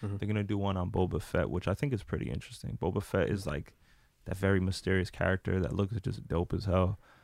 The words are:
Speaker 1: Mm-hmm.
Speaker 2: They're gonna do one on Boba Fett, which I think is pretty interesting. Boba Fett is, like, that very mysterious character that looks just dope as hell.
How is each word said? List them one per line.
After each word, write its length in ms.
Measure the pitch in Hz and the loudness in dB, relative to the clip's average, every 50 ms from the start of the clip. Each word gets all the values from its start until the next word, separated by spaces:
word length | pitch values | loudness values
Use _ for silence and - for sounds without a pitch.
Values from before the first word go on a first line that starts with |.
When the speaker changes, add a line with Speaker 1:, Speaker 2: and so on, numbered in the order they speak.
| 113 | -6
Speaker 1:
Mm-hmm. 140 | 98 101 | -6 -4
Speaker 2:
They're 100 | 98 104 | -4 -2
gonna 160 | 104 107 104 101 | 0 0 0 0
do 140 | 98 107 | 0 0
one 200 | 98 98 101 95 | 0 0 0 2
on 140 | 90 90 95 | 0 0 0
Boba 300 | 101 92 92 85 85 - | 2 2 2 2 2 -2
Fett, 280 | - - - 87 73 52 | -4 0 2 2 2 2
which 180 | - 87 - | 0 -2 0
I 60 | - 98 | 0 -2
think 180 | - 147 143 123 | 0 0 -2 -2
is 100 | 101 - | -2 -4
pretty 260 | - - - - - | -4 -4 -4 -2 -4
interesting. 480 | - - - - - - - - 101 - | -4 -6 -6 -10 -14 -10 -10 -8 -6 -2
Boba 200 | - 90 98 101 | -2 0 0 0
Fett 280 | - - - 98 78 - | -4 0 2 2 2 2
is, 160 | 101 98 101 | 0 -2 -2
like, 260 | - 73 69 - - _ _ _ _ - _ _ _ _ _ - | -4 -4 -4 -6 -10 _ _ _ _ -20 _ _ _ _ _ -8
that 120 | 85 87 | -6 -4
very 220 | 92 98 95 98 92 | 2 4 4 4 4
mysterious 500 | 92 95 92 - - 92 95 92 90 - | 4 2 0 -2 0 0 2 2 0 -2
character 500 | - - 87 92 95 92 - 95 95 95 | -2 0 2 2 2 2 0 0 0 0
that 140 | 87 - - | 0 0 0
looks 220 | 95 101 95 117 98 | 0 0 0 -2 -4
just 260 | - 95 - - - | -4 -4 -6 -6 -6
dope 260 | - 82 85 87 - 92 | -2 0 0 0 0 -2
as 120 | 90 98 | -2 0
hell. 340 | 98 92 92 92 95 101 - - - - - | 2 4 4 4 4 2 -4 -8 -20 -20 -20